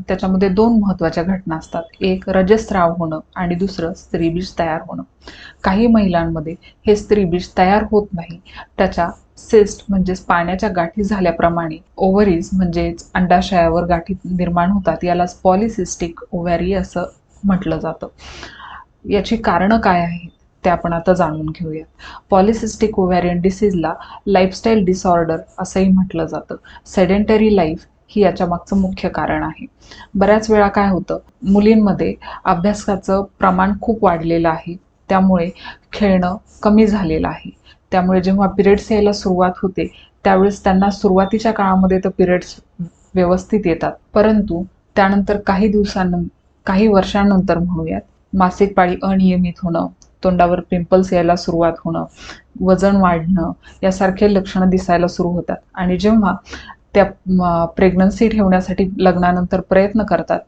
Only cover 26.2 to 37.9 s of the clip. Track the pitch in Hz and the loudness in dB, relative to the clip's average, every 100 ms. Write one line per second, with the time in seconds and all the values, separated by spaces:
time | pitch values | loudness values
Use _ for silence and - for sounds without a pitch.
26.2 | 160 156 - 165 - - - - 180 202 | -6 -8 -12 -16 -16 -20 -6 0 2 2
27.2 | 208 220 220 202 160 165 - _ _ 214 | 2 2 4 4 0 -4 -12 _ _ 0
28.2 | 190 185 175 175 - 196 185 190 180 165 | 2 2 -4 -4 -2 -2 -2 -4 -6 -4
29.2 | 156 156 156 - - _ - - - 190 | -4 -4 -6 -10 -18 _ -20 -20 -8 0
30.2 | 196 214 220 214 202 202 196 175 - 160 | 4 2 4 2 2 2 0 0 -4 -8
31.2 | - _ 190 202 208 220 202 160 175 208 | -10 _ 0 4 6 4 4 0 -4 -6
32.2 | - - - 180 202 202 - 190 - 196 | -12 -8 -2 0 0 -2 -4 -4 -2 -2
33.2 | 202 _ 190 185 196 208 - 220 202 170 | -4 _ 0 2 0 -2 -2 0 0 0
34.2 | 165 165 165 160 165 175 - _ - 190 | 0 0 0 -2 -8 -14 -16 _ -2 2
35.2 | 190 185 170 - - - _ - 202 185 | 4 2 0 -8 -18 -20 _ -2 2 2
36.2 | 180 208 - _ 226 214 220 208 170 160 | 0 -6 -12 _ 2 4 4 2 -2 -2
37.2 | 170 160 185 - _ _ _ | -4 -6 -14 -20 _ _ _